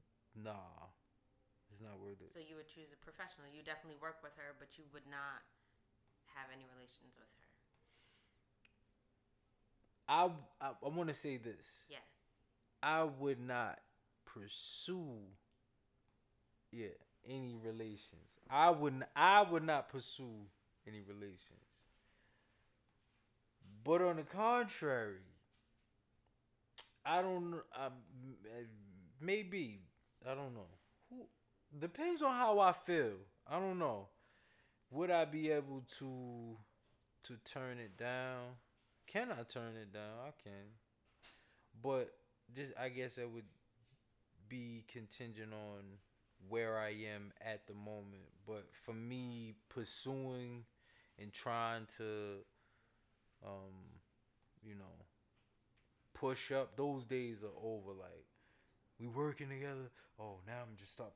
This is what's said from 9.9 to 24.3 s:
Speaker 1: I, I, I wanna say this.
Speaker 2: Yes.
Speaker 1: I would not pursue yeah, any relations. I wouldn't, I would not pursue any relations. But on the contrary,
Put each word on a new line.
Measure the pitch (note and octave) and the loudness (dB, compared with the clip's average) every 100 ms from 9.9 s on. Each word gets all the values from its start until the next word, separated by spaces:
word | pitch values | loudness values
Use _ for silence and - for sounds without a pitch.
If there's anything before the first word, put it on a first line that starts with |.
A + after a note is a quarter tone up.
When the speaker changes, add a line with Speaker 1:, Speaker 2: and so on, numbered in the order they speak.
| _ - | _ 4
Speaker 1:
I, | D3+ F#3 D#3+ C3+ - | 8 8 4 -10 -6
I, | C#3 D3 | -6 -4
I | C#3 | -4
wanna | D#3+ E3 | 0 0
say | C#3 D3 C3 | 0 -2 -4
this. | A#2 G2+ - - - | -4 -10 -14 -20 -16
Speaker 2:
Yes. | C#3 - _ _ _ _ _ _ - | -16 -16 _ _ _ _ _ _ 0
Speaker 1:
I | D3 D#3+ | 4 6
would | D#3+ C3+ C#3 B2+ | 4 2 0 0
not | B2 B2 G#2+ - - _ _ _ - | 0 0 0 -4 -14 _ _ _ -18
pursue | - G2+ - - - - F#3 D#3+ A2+ G2+ F#2+ _ _ _ _ _ _ _ _ _ _ _ _ - | -14 -10 -8 -6 -6 -4 -4 -4 -8 -12 -18 _ _ _ _ _ _ _ _ _ _ _ _ -14
yeah, | A#2 G#2+ - - _ - | -8 -8 -8 -20 _ -10
any | C3+ B2+ A#2 | -6 -6 -6
relations. | A2+ A2+ A2 G#2 - E2 - - - | -6 -4 -6 -8 -14 -20 -20 -18 2
I | C#3 E3+ | 10 12
wouldn't, | E3 D3 C3 C3+ - | 12 6 2 0 8
I | E3+ G3+ | 12 12
would | G3+ E3 | 12 6
not | D#3 D3 - | 4 2 2
pursue | C#3 A#2 - B2+ A2 G2+ - _ _ - | -6 -8 -8 -10 -10 -14 -18 _ _ -12
any | G#2+ | -12
relations. | G2 G2+ G2+ F#2 - G2+ - _ _ _ _ _ _ _ _ _ _ _ _ _ _ _ _ _ _ _ F#2+ G#2 | -10 -10 -10 -12 -18 -20 -20 _ _ _ _ _ _ _ _ _ _ _ _ _ _ _ _ _ _ _ -20 -4
But | A#2+ E3+ | 6 8
on | F3+ D#3+ | 8 4
the | |
contrary, | D3 | 0